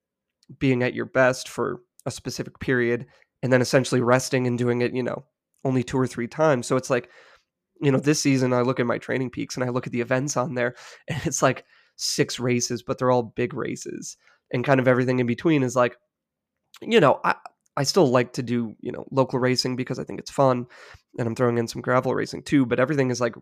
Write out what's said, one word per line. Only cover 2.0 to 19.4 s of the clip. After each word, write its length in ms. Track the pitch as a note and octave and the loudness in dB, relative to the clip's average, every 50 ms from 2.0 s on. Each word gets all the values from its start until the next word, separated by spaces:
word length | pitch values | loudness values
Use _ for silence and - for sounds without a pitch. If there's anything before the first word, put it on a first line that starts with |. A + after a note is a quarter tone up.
| - | -12
a 60 | - | -12
specific 480 | - - - C3 - - B2+ - - - | -10 -10 -12 -12 -10 -10 -10 -12 -12 -10
period, 480 | - - C3+ B2 A#2+ A#2 A#2+ A#2 - - _ _ _ _ _ - - | -4 -2 0 0 2 0 0 -2 -4 -10 _ _ _ _ _ -6 -2
and 100 | B2 C3 | 2 4
then 100 | B2 B2 | 4 4
essentially 380 | - - C#3 B2 - - B2 | 4 2 2 2 2 0 2
resting 460 | A#2+ A#2 B2 C3 - - - C3 B2+ | 4 4 4 4 2 2 0 0 0
and 120 | B2 A#2+ A#2 | 0 0 0
doing 240 | B2 A#2+ A#2+ A#2+ A#2+ | 0 0 0 0 0
it, 100 | A#2+ - | 0 0
you 100 | B2+ B2 | -2 -2
know, 220 | A#2+ A#2 - C#3 _ _ _ _ _ _ _ - | -4 -4 -8 -10 _ _ _ _ _ _ _ -4
only 180 | C3+ C3 B2+ A#2+ | 0 0 0 0
two 140 | - - C3 | 0 0 0
or 80 | C3 | 0
three 200 | A#2+ - - A#2 | 0 -2 -6 -8
times. 400 | A#2 - - D#3 D#3+ C#3+ B2 A#2 | -6 -2 2 2 4 4 2 0
So 100 | - C3+ | 0 0
it's 140 | B2+ B2+ - | 0 0 0
like, 200 | C#3 A#2+ - - _ - - _ _ _ _ _ _ _ _ _ _ - | -2 -2 -2 -6 _ -20 -20 _ _ _ _ _ _ _ _ _ _ -2
you 120 | - C#3+ C3 | 0 2 2
know, 80 | C3 | 2
this 200 | C3 C#3+ D#3 - | 2 2 0 2
season 320 | - C#3+ C3+ C3 C3 B2+ B2+ | 2 2 2 2 2 2 2
I 100 | B2 B2 | 2 2
look 180 | B2+ C3 - | 0 0 0
at 60 | B2 | 0
my 120 | A#2+ A2+ - | -2 -2 -4
TrainingPeaks 560 | - - A#2+ B2+ C3+ A#2+ - - A2+ - - | -4 -4 -4 -2 -4 -4 -6 -8 -8 -8 -6
and 100 | C3+ B2+ | -6 -4
I 40 | B2 | -4
look 180 | A#2+ B2+ - | -4 -4 -6
at 60 | - - | -4 -4
the 80 | A#2+ | -4
events 360 | A#2 A2+ C3 B2+ C3+ D3 - | -2 -2 -2 -2 -2 -2 -2
on 180 | C3 B2 C#3 C#3 | -2 -2 -2 -2
there, 200 | B2 A#2+ B2 B2 - - - - | -2 -2 -2 -4 -6 -18 -20 -20
<laughs> 160 | - - - | -18 -10 -8
and 120 | C3 - - | -8 -6 -4
it's, 180 | D#3+ - - E3 | -4 -2 0 0
like, 220 | C3+ C3 - - _ _ _ _ _ _ | 0 0 0 -8 _ _ _ _ _ _
six 440 | - - - - - C#3 B2+ - - | -8 -6 -4 -2 -2 -2 -2 -2 -4
races, 420 | A#2+ B2+ B2 A#2+ A#2+ - B2+ A#2+ - | -2 0 0 0 0 -2 -6 -6 -4
but 160 | - C3 - | -6 -4 0
they're 120 | C3 B2+ | 2 2
all 120 | B2+ B2 A#2+ | 2 2 0
big 320 | G#2+ - - A#2+ A#2+ - | -2 -4 -4 -4 -4 -4
races, 640 | A#2+ - - - - - - - - - - - _ _ _ _ _ _ - - | -6 -6 -6 -6 -8 -10 -12 -12 -12 -12 -14 -18 _ _ _ _ _ _ -6 -6
and 120 | B2+ A#2+ | -2 2
kind 160 | D3 C#3 C3 | 2 2 4
of 80 | B2 C3 | 4 4
everything 320 | B2+ A#2+ B2+ B2 B2+ B2+ | 4 4 2 0 0 0
in 60 | B2 | 0
between 360 | A#2 A#2+ - - E3+ D#3+ D3 C3 | 0 -2 0 0 2 2 2 2
is, 140 | B2 A2 | 0 2
like, 200 | B2+ B2 A#2+ - _ _ _ _ _ _ _ _ _ _ _ _ _ _ _ _ - - | 0 0 0 -2 _ _ _ _ _ _ _ _ _ _ _ _ _ _ _ _ -12 -4
you 160 | G#3+ A3+ A3+ | 2 4 6
know, 220 | E3 C3 - - - | 6 6 4 4 2
I, 140 | - - - - - _ _ _ _ - | -2 -2 -2 -4 -20 _ _ _ _ -6
I 80 | - C#3 | -4 -2
still 220 | - - G3+ F3 C3 | 0 4 4 4 6
like 240 | A#2+ B2+ B2 A#2+ - | 6 4 2 2 -2
to 100 | - B2+ | -8 -4
do, 320 | A2+ A#2+ A#2+ A#2+ A2 - _ | -2 -2 -2 -2 -4 -8 _
you 100 | - - | -10 -10
know, 160 | - - - - - | -8 -10 -8 -4 0
local 260 | C3+ C3 - - | 0 0 2 2
racing 380 | B2+ | 0